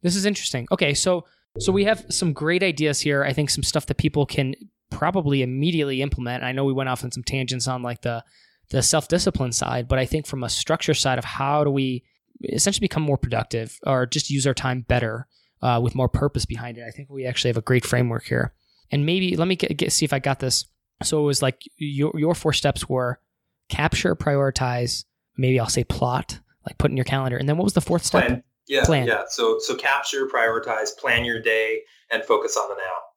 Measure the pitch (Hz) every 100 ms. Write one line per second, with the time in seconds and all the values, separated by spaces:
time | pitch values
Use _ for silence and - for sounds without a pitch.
0 | 175 190 196 196 - 127 117 - 151 143
1 | - 180 - _ _ - - 190 196 220
2 | - - 175 139 151 180 190 143 151 139
3 | 147 143 139 139 147 - 135 156 - -
4 | 156 147 143 - 131 139 208 _ _ -
5 | 156 190 147 139 127 131 156 165 143 131
6 | 139 131 120 123 127 131 139 131 131 127
7 | 127 131 117 135 127 127 120 127 123 120
8 | 123 117 - _ _ _ _ 135 - 160
9 | - 175 175 - 127 117 - 123 123 131
10 | 131 156 143 135 123 - - 160 - 147
11 | 139 123 - - 139 147 147 139 135 127
12 | _ _ _ - - - - 202 202 -
13 | 151 139 - 113 110 117 113 - - 131
14 | 123 - - 143 135 131 131 127 120 123
15 | 117 113 - _ _ _ 127 120 120 131
16 | 127 - 143 135 - 117 120 117 117 113
17 | 139 139 127 123 127 117 - 127 - 123
18 | 123 117 - 123 - _ _ _ _ 147
19 | 147 180 185 175 175 180 - 147 - -
20 | 151 139 139 135 131 - - _ _ _
21 | - 156 147 139 135 - - _ 151 143
22 | 151 160 156 165 156 143 143 - - 127
23 | 123 127 _ _ _ _ _ - 151 -
24 | 180 170 - 143 139 - 127 123 120 -
25 | - _ _ - 131 131 110 - 117 -
26 | 123 127 - - _ _ - - 143 135
27 | 127 135 131 123 135 156 202 185 - 175
28 | - - 123 123 - _ _ 135 123 147
29 | 120 104 98 - 113 113 - - 139 135
30 | 135 139 131 127 113 113 120 110 107 -
31 | 135 117 120 113 113 110 110 113 - _
32 | _ 113 - 107 - 107 101 95 95 87
33 | -